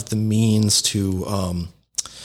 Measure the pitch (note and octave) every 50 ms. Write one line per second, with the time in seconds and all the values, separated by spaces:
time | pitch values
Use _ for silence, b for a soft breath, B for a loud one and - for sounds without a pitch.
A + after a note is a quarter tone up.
0 | G#2+ - A2+ G#2+ A2 G#2+ G#2+ A2 A2+ A2 G#2+ G#2+ G#2+ G#2 - - - - - G#2
1 | G2 F#2+ F#2+ F#2 - - G#2 G2 F#2+ F2 F2 F2 E2+ F2+ - _ _ _ _ -
2 | B B B B